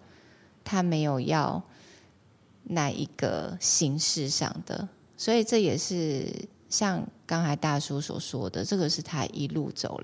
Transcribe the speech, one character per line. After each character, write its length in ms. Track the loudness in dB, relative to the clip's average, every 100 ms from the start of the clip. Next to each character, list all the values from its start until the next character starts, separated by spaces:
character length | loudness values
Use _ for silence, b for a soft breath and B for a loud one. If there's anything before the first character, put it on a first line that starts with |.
| B B B B B B
他 200 | -2 2
没 180 | 2 2
有 180 | 2 2
要 400 | 2 2 2 -2 B B B B B B _ _ _ _
那 300 | -4 0 0
一 120 | -2 -6 -2
个 400 | -2 -2 -4 -2
形 380 | 0 2 2 2
式 320 | 0 0 0
上 260 | 0 -2 -4 -6
的， 200 | -6 -8 -12 -20 -4
所 160 | 2
以 100 | 2
这 160 | 4 4
也 160 | 4 2
是 560 | 0 0 0 0 -4 -8 -12 -16 -4
像 340 | 0 2 0 -4 -10 -4
刚 180 | 0
才 120 | 2 2
大 240 | 2 0
叔 200 | 0 -4
所 200 | -4 -6
说 280 | -6 -4 -4
的， 160 | -4
这 140 | 0 0
个 100 | 2
是 140 | 0
他 240 | -2 -4 -4
一 220 | -4 -2
路 240 | -2 -2
走 280 | -4 -6 -6